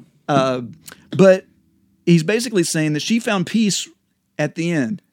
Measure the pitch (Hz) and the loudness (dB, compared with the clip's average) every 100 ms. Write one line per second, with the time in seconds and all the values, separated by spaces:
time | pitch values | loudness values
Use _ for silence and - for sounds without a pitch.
0 | - _ - 143 131 127 120 - - - | -20 _ -2 0 0 -2 -8 -16 -20 -20
1 | _ - 190 190 - _ _ _ _ _ | _ 4 6 6 0 _ _ _ _ _
2 | - 170 160 220 240 208 165 165 156 151 | 2 2 2 -2 -2 -2 -2 -2 -2 -2
3 | - 233 233 202 160 214 214 170 - _ | -2 -2 -2 -4 -2 -2 0 -2 -8 _
4 | _ _ _ - 151 - 170 165 117 180 | _ _ _ -8 -6 -4 -4 -2 -4 -6
5 | _ | _